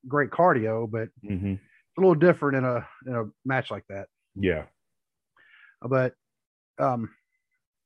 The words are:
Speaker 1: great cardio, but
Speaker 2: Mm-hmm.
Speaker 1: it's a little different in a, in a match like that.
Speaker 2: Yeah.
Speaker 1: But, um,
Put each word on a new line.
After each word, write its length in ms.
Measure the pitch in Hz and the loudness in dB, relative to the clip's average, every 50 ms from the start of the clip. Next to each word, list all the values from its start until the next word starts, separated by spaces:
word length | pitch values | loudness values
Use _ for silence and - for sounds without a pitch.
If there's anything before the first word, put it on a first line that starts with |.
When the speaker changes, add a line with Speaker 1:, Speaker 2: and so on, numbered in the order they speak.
| - 127 | -10 -4
Speaker 1:
great 220 | 139 147 139 104 | 0 0 0 0
cardio, 600 | - - 170 180 151 120 107 110 110 113 117 107 | 2 4 4 4 4 4 0 -2 -2 -2 -4 -4
but 180 | 110 113 113 - _ - - | -4 -6 -6 -8 _ -14 -8
Speaker 2:
Mm-hmm. 280 | 104 101 90 101 98 | -6 -6 -4 -4 -4
Speaker 1:
it's 440 | 95 95 - _ _ _ _ _ - | -4 -6 -8 _ _ _ _ _ -2
a 40 | 170 | 2
little 140 | 190 185 170 | 4 6 6
different 400 | 147 165 180 165 - 151 143 135 135 | 6 6 4 4 4 0 0 0 0
in 60 | 127 | 0
a, 240 | 127 123 117 - - - - - | 0 -2 -4 -6 -10 -16 -16 -10
in 80 | 127 123 | -6 -4
a 100 | 117 110 104 - _ - | -4 -4 -6 -10 _ -6
match 260 | 131 131 127 - - | -4 -2 -2 -2 -4
like 140 | 107 98 - - | -8 -12 -12 -12
that. 200 | 98 98 98 - _ _ _ _ - | -12 -12 -14 -14 _ _ _ _ -8
Speaker 2:
Yeah. 300 | 98 98 90 82 78 73 - _ _ _ _ _ _ _ _ _ _ _ _ _ _ _ _ - - - - _ - | -2 0 0 0 -2 -4 -12 _ _ _ _ _ _ _ _ _ _ _ _ _ _ _ _ -20 -20 -20 -20 _ -12
Speaker 1:
But, 340 | - 123 131 131 127 123 - _ _ _ _ _ _ _ _ _ _ _ _ - | -4 0 0 0 0 0 -4 _ _ _ _ _ _ _ _ _ _ _ _ -2
um, 320 | 139 135 123 120 113 - - _ _ _ _ _ _ _ _ _ _ _ _ _ _ | -2 0 0 -2 -6 -8 -10 _ _ _ _ _ _ _ _ _ _ _ _ _ _